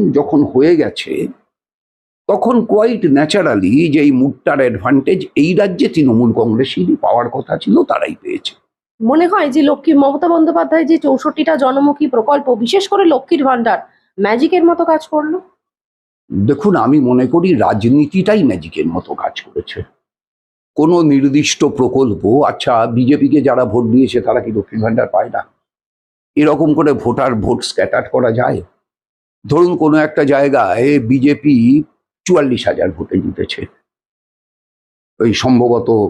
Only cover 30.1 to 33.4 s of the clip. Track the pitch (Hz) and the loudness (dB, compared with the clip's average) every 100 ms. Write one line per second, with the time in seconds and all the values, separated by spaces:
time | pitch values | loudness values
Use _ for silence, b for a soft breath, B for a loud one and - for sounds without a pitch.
30.1 | 160 143 143 143 135 101 90 131 147 113 | 0 0 2 2 2 0 0 2 0 2
31.1 | 135 135 143 147 131 117 143 151 _ _ | 2 2 0 2 2 4 2 0 _ _
32.1 | _ - 180 139 120 - - 85 85 85 | _ -2 0 0 -2 -4 -2 -4 -6 -6
33.1 | 92 - 95 | -4 -4 -6